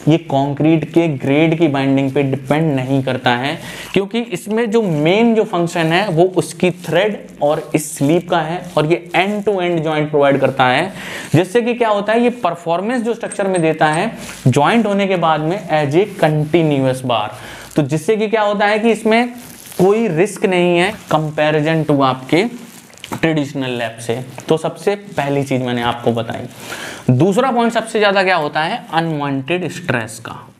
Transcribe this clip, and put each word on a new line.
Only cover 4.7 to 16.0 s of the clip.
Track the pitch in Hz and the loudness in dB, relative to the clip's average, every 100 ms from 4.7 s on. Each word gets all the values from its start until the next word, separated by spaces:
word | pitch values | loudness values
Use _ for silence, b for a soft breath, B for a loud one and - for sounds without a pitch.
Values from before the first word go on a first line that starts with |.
जो | 233 | 2
main | 202 151 156 202 233 | 2 2 4 4 4
जो | 220 | 4
function | 208 175 170 175 160 | 2 0 0 0 2
है | 170 214 | 2 2
वो | 160 | 2
उसकी | 185 175 - - 180 | 2 2 -4 0 -2
thread | - - 160 214 202 - - | -2 -2 0 0 -2 -10 -2
और | 147 160 147 | 0 0 -2
इस | 151 - - | -4 -4 -2
sleeve | 143 175 180 | 2 2 0
का | 175 | -2
है, | 156 180 - - | -2 -8 -4 -2
और | 151 | 0
ये | 165 - 160 | 0 -2 -2
end | 190 208 | 0 -2
to | 208 196 | -2 0
end | 175 170 | 0 0
joint | 156 151 151 | 0 -2 0
provide | 151 139 139 | 2 4 4
करता | 135 131 127 | 2 2 2
है, | 131 190 - B B B | 2 -2 -6 B B B
जिससे | 143 180 240 | 2 2 0
कि | 233 | 0
क्या | 240 226 | 0 0
होता | 202 202 | 0 2
है, | 226 | 2
ये | 240 | 2
performance | 240 170 165 165 170 208 254 | 0 -4 -2 -2 -2 0 -2
जो | 226 | -2
structure | 180 196 - 196 | -4 -6 -4 0
में | 185 | 2
देता | 160 151 156 | 2 2 2
है | 156 220 - B B 135 | 0 -2 -6 B B 2
joint | 139 151 233 208 | 4 4 4 2
होने | 196 196 | 0 0
के | 185 | 2
बाद | 165 151 | 2 2
में | 156 202 - | 0 -4 -2
as | 156 143 | 0 2
a | 160 | 2